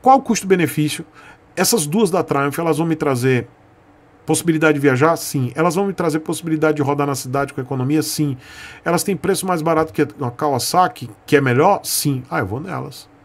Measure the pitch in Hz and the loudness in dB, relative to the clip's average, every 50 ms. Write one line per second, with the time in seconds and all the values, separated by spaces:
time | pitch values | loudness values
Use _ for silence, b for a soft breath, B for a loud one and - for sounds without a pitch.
0 | - 247 262 277 269 - 226 - - 190 190 180 165 131 - - 151 147 - - | 6 6 6 6 4 0 -2 -2 2 2 2 2 2 0 0 -2 -2 -2 -2 -6
1 | 107 - B B B B B B _ _ - - 185 - - 220 151 147 151 214 | -12 -16 B B B B B B _ _ -4 -2 0 2 2 0 0 0 2 2
2 | 226 175 170 185 156 - 151 139 139 143 139 - 165 165 156 143 170 165 160 156 | 2 4 2 0 0 0 0 0 0 0 -2 -2 0 0 0 0 0 0 0 0
3 | 160 147 135 120 123 131 131 120 110 - - _ _ _ _ _ _ _ - _ | 0 0 0 2 2 2 2 2 0 -4 -14 _ _ _ _ _ _ _ -20 _
4 | _ _ _ _ _ - 156 156 - 170 160 156 160 156 151 143 139 143 131 127 | _ _ _ _ _ -2 -2 0 2 0 2 4 4 4 4 4 4 2 4 4
5 | 147 165 170 160 - - - 143 127 123 123 151 160 175 156 185 202 196 185 - | 4 2 2 0 -4 -6 -2 -2 -2 -2 -2 0 0 0 2 0 -2 -2 -2 -2
6 | 180 165 147 160 156 - 160 156 - 170 160 156 151 156 151 147 139 131 147 143 | -2 0 0 -2 -4 -4 -6 -6 -4 -4 -2 0 2 0 2 0 0 0 0 0
7 | 143 143 139 131 - 131 127 139 139 135 - - 127 - 139 131 123 135 151 156 | 0 -2 -2 -4 -6 -4 -2 -2 -4 -4 -6 -10 -8 -6 -4 -4 0 0 0 0
8 | 147 151 - - 151 143 131 127 B B B B B B B B B 170 170 170 | 0 -2 -2 -2 -2 -2 -2 -6 B B B B B B B B B -2 -2 0
9 | - - 196 151 - 175 196 190 - 190 180 165 156 165 165 156 160 160 - - | 0 -2 -4 -2 0 -2 -2 -2 -2 -2 -2 -2 0 0 2 2 0 -2 0 -2
10 | 147 147 - - 143 120 - - 156 147 139 120 123 - - 180 185 170 175 - | -2 -2 -2 -6 -6 -6 -4 -2 -2 -2 0 0 -2 0 2 2 2 2 0 -8
11 | 127 120 - _ _ - 151 143 139 131 120 127 156 190 202 - - - - - | -14 -14 -16 _ _ 2 2 4 4 4 2 4 4 4 2 2 -2 -6 -6 -2
12 | - 147 139 127 127 - 170 165 120 92 104 131 165 190 151 131 135 143 135 - | -2 -2 -2 -2 -6 -6 -4 -4 -4 -4 -6 -8 -8 -8 -8 -8 -10 -10 -14 -18
13 | - _ _ _ | -20 _ _ _